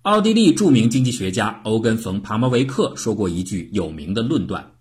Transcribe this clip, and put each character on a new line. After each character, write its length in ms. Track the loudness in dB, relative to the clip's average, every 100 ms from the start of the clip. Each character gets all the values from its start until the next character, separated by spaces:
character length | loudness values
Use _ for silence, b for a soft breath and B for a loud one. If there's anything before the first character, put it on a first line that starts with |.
奥 220 | 2 2
地 100 | 4
利 180 | 4 4
著 200 | 4 4
名 180 | 4 4
经 160 | 2
济 80 | 0
学 180 | 0 -4
家 300 | -2 -4 -4
欧 140 | -2 0
根 200 | 0 -2
冯· 180 | -2 -6
庞 180 | -4 -2
巴 80 | 0
维 160 | 0
克 320 | 0 -2 -4 -2
说 180 | -6
过 140 | -2 -2
一 160 | -2
句 240 | -4 -6 -4
有 160 | -4 -4
名 240 | -8 -6
的 80 | -4
论 240 | 0 -2 -2
断 260 | -8 -10 _